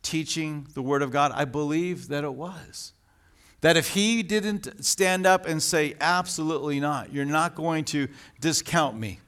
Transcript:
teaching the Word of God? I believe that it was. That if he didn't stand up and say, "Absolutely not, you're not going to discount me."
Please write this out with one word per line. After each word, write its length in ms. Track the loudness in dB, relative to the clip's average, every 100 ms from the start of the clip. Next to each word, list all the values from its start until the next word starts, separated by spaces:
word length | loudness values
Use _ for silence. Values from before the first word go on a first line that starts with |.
teaching 640 | -2 -4 -2 -4 -4 -6 -8
the 80 | -6
Word 200 | 0 0
of 100 | 2
God? 180 | 2 2 2
I 80 |
believe 640 | -2 -2 -2 0 -2 -4 -6
that 160 | -4
it 100 | -4
was. 600 | -6 -10 -12 -16 -16 -16 _ _ _ _ _ -20 _
That 160 | 4 4
if 140 | 4
he 340 | 2 2 2
didn't 600 | 2 0 0 -4 -8 -6
stand 400 | -4 2 2 6
up 220 | 6 6 4
and 160 | -2
say, 320 | 2 2 0 0
"Absolutely 800 | 2 2 0 -4 -2 -2 -2 -2
not, 320 | 0 -2 -4
you're 120 | -4
not 300 | 0 2 0
going 300 | -2 -2 -2 -2
to 220 | -2 -2 -6 -20 -4
discount 580 | 0 0 0 0 0 -2
me." 220 | -10 -10